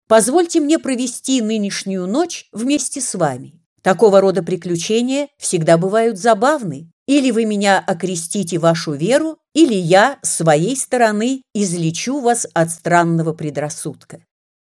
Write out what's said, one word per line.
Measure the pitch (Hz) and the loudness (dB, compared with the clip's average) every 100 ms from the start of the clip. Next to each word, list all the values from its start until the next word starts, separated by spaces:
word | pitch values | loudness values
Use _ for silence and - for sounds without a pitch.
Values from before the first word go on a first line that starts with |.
| - | 0
Позвольте | 220 220 302 339 339 | 2 4 2 2 0
мне | 294 320 | 2 0
провести | 269 254 254 - - 262 | 0 -4 -4 -6 -2 -2
нынешнюю | 214 220 202 196 - 190 180 | 0 -2 -4 -6 -6 -6 -2
ночь | 240 349 - - | -2 -4 -6 -14
вместе | - 240 294 285 - | -8 -2 -2 -4 -8
с | 262 | -8
вами. | 196 156 127 135 - _ _ | -2 -2 -4 -12 -20 _ _
Такого | - 185 226 196 | -2 4 6 6
рода | 190 175 | 4 2
приключения | 170 175 175 170 170 220 247 269 285 _ | -2 -6 -4 -4 -2 0 0 -2 -4 _
всегда | - 185 160 170 | -4 0 4 4
бывают | 190 214 226 220 | 4 0 0 0
забавны. | 214 214 247 302 208 135 160 _ - | 0 2 2 0 -2 -8 -12 _ 0
Или | 277 262 | 2 2
вы | 226 226 | 0 0
меня | 208 202 190 | 0 2 2
окрестите | - 185 185 180 - 208 175 180 | 0 -4 -4 -6 -6 -4 -4 0
вашу | 165 165 165 | 2 0 -2
веру, | 143 170 277 320 311 _ | -4 0 0 0 -6 _
или | - 311 208 | 2 2 2
я, | 170 185 233 277 | 4 4 4 2
с | - - | -6 -2
своей | 165 151 175 262 | 2 2 2 -4
стороны, | - 254 226 208 226 269 - | -2 0 2 2 -2 -4 -6
излечу | - 202 175 165 165 - 285 | -4 -2 -2 -2 -4 -4 -2
вас | 240 233 - - | 0 0 -2 -2
от | 165 | -2
странного | - - 170 170 165 160 | -2 0 2 2 0 -2
предрассудка. | 156 156 143 151 - 160 127 - - _ _ _ _ | -4 -6 -6 -6 -8 -12 -12 -16 -20 _ _ _ _